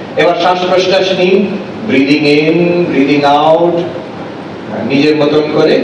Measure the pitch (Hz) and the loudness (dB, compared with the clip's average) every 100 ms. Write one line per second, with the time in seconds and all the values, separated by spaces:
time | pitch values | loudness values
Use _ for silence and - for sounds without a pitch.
0 | - - 175 170 180 180 180 185 180 190 | -8 -2 0 2 0 0 0 0 2 0
1 | 190 180 180 208 - - - - - 135 | 0 0 2 2 0 -6 -10 -10 -2 0
2 | 139 151 147 147 156 170 170 175 156 135 | 2 2 2 2 2 2 2 0 0 0
3 | 143 143 156 147 156 160 175 170 170 - | 2 2 2 2 4 2 2 0 -4 -8
4 | - - - - - - - 113 113 139 | -12 -12 -14 -14 -14 -14 -10 -8 -2 2
5 | 151 151 147 151 147 - 156 135 | 2 2 2 0 0 0 2 2